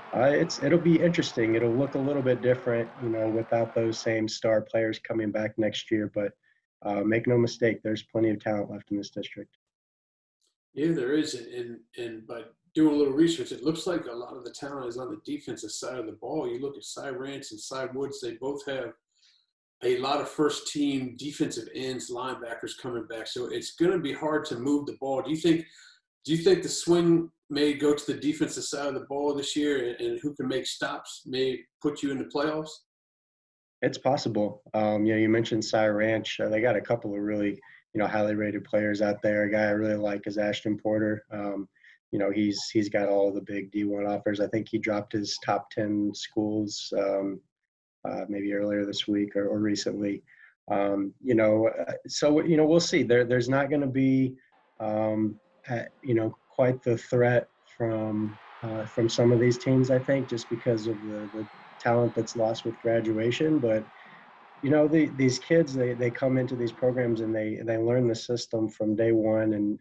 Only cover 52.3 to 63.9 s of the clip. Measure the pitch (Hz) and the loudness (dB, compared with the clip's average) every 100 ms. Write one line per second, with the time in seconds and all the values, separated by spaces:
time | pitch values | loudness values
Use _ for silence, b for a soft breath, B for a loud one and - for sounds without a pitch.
52.3 | 151 165 156 151 170 - 160 113 120 117 | 4 4 4 6 6 4 2 4 4 4
53.3 | 127 120 135 135 147 135 131 135 131 131 | 2 2 2 2 0 0 2 4 4 2
54.3 | 131 B _ _ - 110 107 110 107 107 | -2 B _ _ -8 -2 0 0 0 0
55.3 | - _ _ - 117 - - 135 113 113 | -4 _ _ -8 -6 -8 -8 0 0 0
56.3 | - _ - 127 131 120 117 - 123 120 | -4 _ 2 2 2 0 -2 0 2 4
57.3 | 120 - _ _ - 113 110 110 107 107 | 4 0 _ _ -6 -2 -2 -2 -2 -4
58.3 | 107 - - 113 113 110 - 117 - 120 | -6 -18 -12 -8 -6 -4 0 0 4 4
59.3 | 117 123 120 135 131 127 127 131 135 120 | 6 4 2 4 4 4 2 2 0 0
60.3 | 117 - 117 127 113 110 104 107 104 104 | -6 -4 -2 0 0 -2 -4 -6 -8 -8
61.3 | 110 107 - - - 120 117 117 117 113 | -8 -10 -14 -20 -4 2 4 2 0 -2
62.3 | 117 113 113 117 113 117 117 110 110 117 | 0 0 -2 -6 -4 0 0 0 0 0
63.3 | 117 156 151 117 110 107 | 2 2 2 2 0 -2